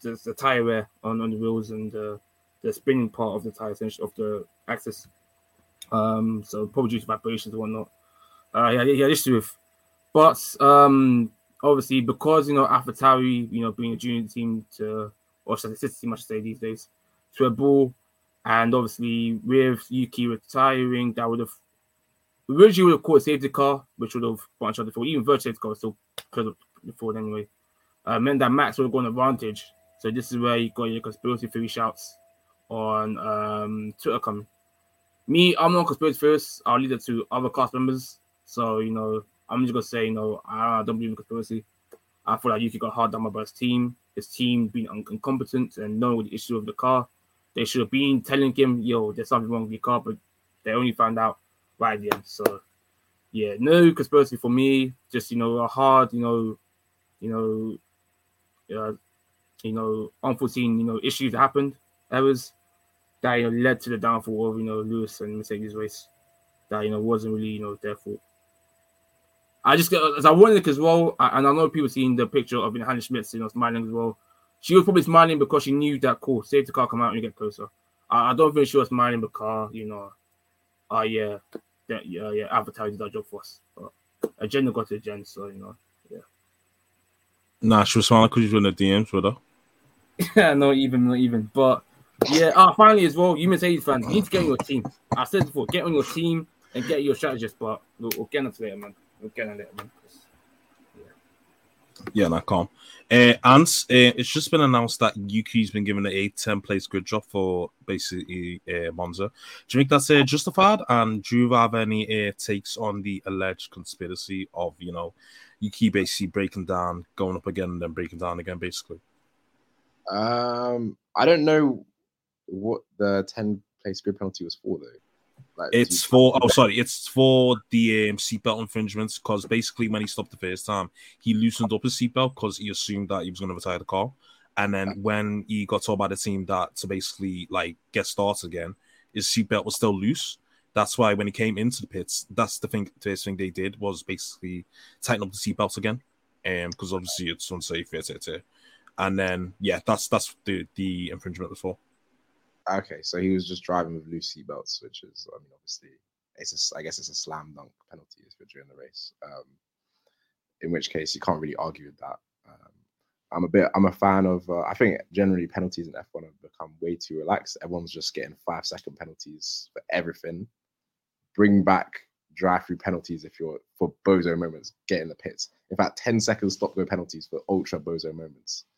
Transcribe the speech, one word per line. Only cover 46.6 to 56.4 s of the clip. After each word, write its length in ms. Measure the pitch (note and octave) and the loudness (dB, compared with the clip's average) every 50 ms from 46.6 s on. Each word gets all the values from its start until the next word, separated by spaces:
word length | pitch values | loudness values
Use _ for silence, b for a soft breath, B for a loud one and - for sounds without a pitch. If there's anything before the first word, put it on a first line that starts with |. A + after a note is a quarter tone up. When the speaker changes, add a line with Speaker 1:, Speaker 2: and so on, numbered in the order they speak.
| G#2+ | -6
Speaker 1:
the 100 | G#2+ - | -8 -8
car. 340 | - B2+ B2+ C3 B2+ B2 - _ _ _ _ _ _ _ _ - | -4 0 0 2 0 0 -4 _ _ _ _ _ _ _ _ -6
They 100 | - A#2 | -6 -6
should 160 | - - C3 | -4 -2 -2
have 100 | A2+ G#2+ | -2 0
been 320 | - C3+ C#3 C#3 C#3 B2 | 0 0 2 2 2 0
telling 320 | - - C3+ C#3 C#3 C3 B2 | 0 0 0 0 2 0 2
him, 280 | - C3+ C3 B2 A#2+ | 2 2 2 2 0
"Yo, 280 | G#2+ B2 A#2 A#2 A2 G#2+ | 0 0 0 0 0 -2
there's 200 | G2+ A2+ A2 - | -4 -6 -4 0
something 200 | C3+ A#2 A2+ A2 | 0 0 0 -2
wrong 120 | A#2 A2+ | -4 -4
with 100 | A2+ G#2+ | -4 -6
your 80 | A2 A2 | -8 -6
car," 180 | - B2 A#2+ A#2 | -2 -2 -2 0
but 180 | A#2 A2+ G#2+ - _ _ _ _ _ _ _ _ | -2 -4 -10 -10 _ _ _ _ _ _ _ _
they 100 | - A2 | -6 -2
only 200 | A2 A#2+ B2+ B2 | 0 0 0 0
found 260 | A2 - A#2 A2+ A2+ A2+ | 0 2 0 0 2 0
out 200 | A2+ A2 G2+ _ _ _ _ _ _ _ _ - | 0 0 -2 _ _ _ _ _ _ _ _ -2
right 160 | A2+ A2+ G#2+ | -2 -2 -2
at 80 | G#2 | -2
the 100 | G#2 G#2 | -2 -4
end. 100 | G2+ G#2+ - | -4 -4 -6
So, 360 | - - - G#2 G2 G2+ F#2+ _ _ _ _ _ _ _ _ _ _ _ _ _ _ | -16 -8 0 0 0 0 0 _ _ _ _ _ _ _ _ _ _ _ _ _ _
yeah, 220 | - A2 G#2+ G#2 G2+ G#2+ | -6 -4 -4 -4 -4 -2
no 320 | B2 D3 E3 F3 F3 E3+ | 2 4 6 8 8 8
conspiracy 440 | E3 E3 C3+ - - C#3+ C#3 C3+ B2+ | 6 4 -2 4 4 4 4 4 0
for 140 | A#2 - A#2+ | -4 -2 0
me. 420 | B2 C3 C3+ C3+ C3+ C3+ C3 C3 C3 _ _ _ | 2 4 4 4 4 2 0 -2 -6 _ _ _
Just, 220 | - A#2+ - - | -6 -6 -6 -4
you 60 | A#2+ A#2+ | -4 -2
know, 200 | A#2 A#2 A#2 A#2+ | 0 0 0 0
a 80 | A#2 | -2
hard, 460 | A2+ - C3+ C3+ C3+ C3 C3 B2+ - | -2 0 2 4 6 8 6 6 4
you 80 | - A#2+ | 0 -4
know, 380 | A#2+ A#2 A#2 A#2 | -2 0 0 0